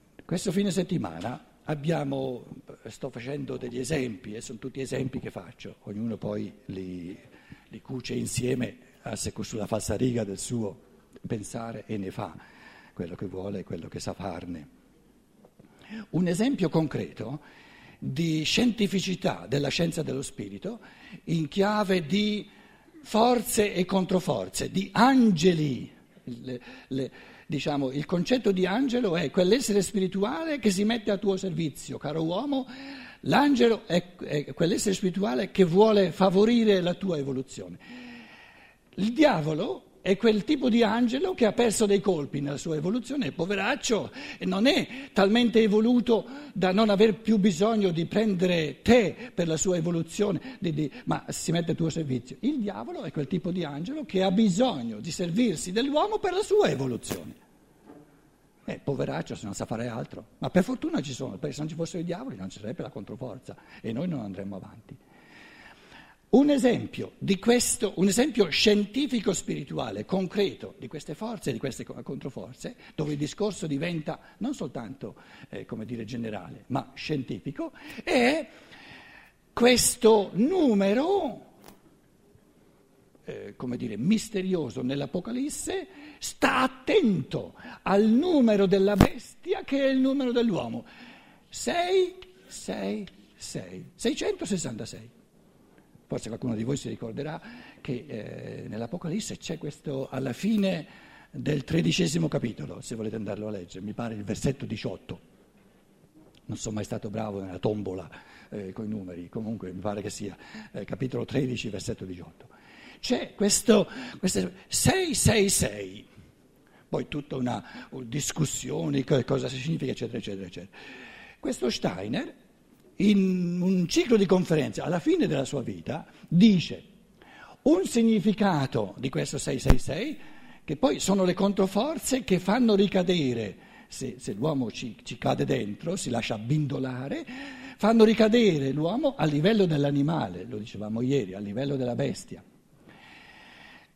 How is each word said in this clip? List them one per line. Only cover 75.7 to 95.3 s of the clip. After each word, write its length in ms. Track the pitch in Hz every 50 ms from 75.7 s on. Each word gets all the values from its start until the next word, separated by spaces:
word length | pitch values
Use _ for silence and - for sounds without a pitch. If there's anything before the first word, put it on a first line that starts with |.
| 120 110 110
dire, 200 | 101 123 113 110
generale, 640 | 101 127 117 117 110 104 98 87 - - - - -
ma 240 | 127 135 117 - -
scientifico, 760 | - - - 156 139 123 - - - - 165 156 - 330 320 - - - 294 - - -
è 420 | - 349 262 233 247 302 330 262 - - - - - - - - - - - - - - - - _ _ _ _ _
questo 800 | - - 240 247 254 233 - - - - - 214 226 208 190 180 -
numero, 1120 | 170 233 302 381 370 311 262 214 196 196 196 208 247 294 349 403 392 339 254 196 - - - - - - - - _ _ - _ _ _ _ _ _ _ _ _ _ _ _ _ _ _ _ _ _ _ _ _ _ _ _ _ _ _
eh, 300 | - 135 104 98 101 107
come 200 | - 131 123 120
dire, 200 | - - 110 107
misterioso 840 | 101 123 175 220 214 - - - 190 185 190 185 170 147 117 104 131
nell'Apocalisse. 1080 | 123 123 135 143 143 143 - 185 180 226 240 247 269 302 - - - 285 - 392 349 - - 285 294 302 - -
Sta 400 | - - - - - 254 262 254
attento 920 | 262 262 262 - - - - 427 339 220 190 151 - - - 135 98 - - - - - - -
al 220 | - 180 190 202 220
numero 640 | 220 220 247 330 370 349 285 247 226 208 202 202
della 280 | 185 202 196 190 202 208
bestia 680 | 190 - - - 247 - - - - - 330 392 - -
che 200 | - 269 277 277
è 40 | 269
il 100 | 269 262
numero 320 | 262 269 269 285 262 247
dell'uomo. 540 | 233 240 240 233 180 139 120 117 117 120 - - - - - - - - - - - _ _ _
Sei, 640 | - - - 240 247 349 349 359 381 381 359 349 - - - - - - -
sei, 580 | - - - - - - - 196 196 208 214 202 - - - - _ _
sei. 560 | - - - - 139 101 90 92 92 - - -
Seicentosessantasei. 1200 | - - 226 302 - - 392 403 - - 180 202 175 139 131 117 110 120 - - 113 113 113 _ _ _ _